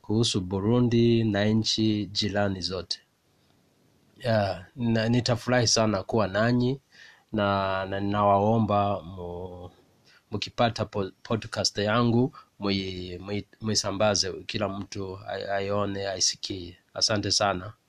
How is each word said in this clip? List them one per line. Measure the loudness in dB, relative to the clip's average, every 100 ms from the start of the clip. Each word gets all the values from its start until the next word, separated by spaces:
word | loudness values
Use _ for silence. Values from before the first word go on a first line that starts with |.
kuhusu | 0 0 2 0
Burundi | -2 -2 2 4 4 4 6 4
na | 2 2
nchi | 4 2 2 0 0 0
jirani | -2 -2 -2 0 0 -2
zote. | -6 -8 -8 -12 _ _ _ _ _ _ _ _ _ _ _ _
Ya, | 0 2 0 -4 -10
na, | -4 0 2 2
nitafurahi | 2 2 -2 2 2 4
sana | 2 2 0
kuwa | 0 0 0
nanyi | 2 2 2 2 -2 _ -20 -20 -20 _
na, | 0 2 2 0 -2
na | -4 -2
nawaomba | -2 2 6 6 6 4 4 4 2 -2
mu-, | -6 -10 -10 -8 -10 -12 -16 _ _ _ _ _ _
mukipata | -8 -8 0 0 0
po-, | -4 -4 -6 _
podcast | -6 -6 -4 -4 -2 0
yangu, | 0 2 4 4 2 -4 -20 _
mui-, | -2 -2 -2 -8 -10 -10
mui-, | -6 -8 -8 _
muisambaze, | -4 -2 -2 0 2 2 -2 -6 -8
kila | -4 -4
mtu | -6 -10 -10 -10 -10 -10
ai-, | -8
aione, | -4 -4 -2 -2 -2 -4 -6
aisikie. | -2 -2 -2 -10 -10 -10 -16 _
Asante | -10 -2 -2 0
sana. | 0 2 0 -6 -16